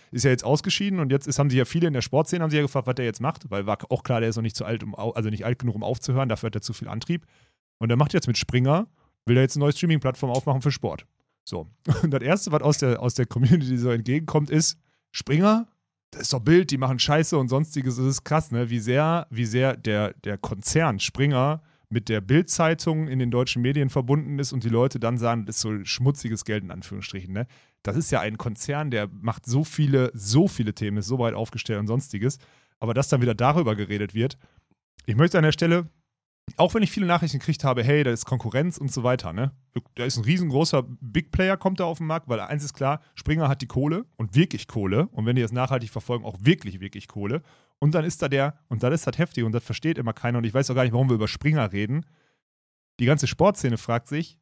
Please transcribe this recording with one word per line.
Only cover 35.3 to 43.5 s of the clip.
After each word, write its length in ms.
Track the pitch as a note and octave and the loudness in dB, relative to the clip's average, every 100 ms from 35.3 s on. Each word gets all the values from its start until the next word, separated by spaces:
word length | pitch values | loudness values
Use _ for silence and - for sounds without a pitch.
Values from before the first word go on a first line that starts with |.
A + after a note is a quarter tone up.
| F#3 | 6
an 80 | |
der 80 | D#3 | 4
Stelle, 360 | D3 E3+ E3+ E3 - _ _ _ _ - - | 4 2 2 0 -10 _ _ _ _ -10 0
auch 160 | - | 2
wenn 80 | A3+ | 2
ich 80 | G3+ | 0
viele 160 | - F3+ | 0 2
Nachrichten 320 | F3 E3 C3 | 2 2 -2
gekriegt 260 | - D#3 | -2 0
habe, 180 | C#3 B2 | 0 2
„Hey, 180 | A#2 D3 | 2 4
da 80 | C3+ | 2
ist 140 | A#2 - | 0 -2
Konkurrenz“ 500 | B2+ A2+ B2 F3 D#3+ | -4 -2 -2 -2 -2
und 140 | C#3+ | -4
so 100 | B2+ | -2
weiter, 300 | A#2+ B2+ F#2 | 0 0 -2
ne? 200 | F2 C#3 - _ B2 - | -4 -4 -6 _ -10 -10
Da 100 | - | -6
ist 120 | A#2+ A#2+ | -4 -2
ein 80 | |
riesengroßer 580 | A2 F3+ E3+ C3+ D#3+ C#3+ B2 A#2+ | 0 2 2 2 2 2 0 -8
Big 300 | B2 G#2 - | -4 -4 -2
Player, 240 | - F#3 F#3+ | 0 0 2
kommt 240 | F#3+ F#3+ | 0 0
da 40 | |
auf 140 | F3 E3 | -2 -4
den 80 | D#3 | -4
Markt, 220 | D#3+ C3+ | -4 -2
weil 100 | A2+ | -4
eins 240 | G2 D3 | -2 -6
ist 100 | C#3+ | -6
klar, 260 | - C3+ D#3 - | -2 -2 -2 -6
Springer 340 | - - D#3 | -10 -2 0
hat 120 | D3 | 0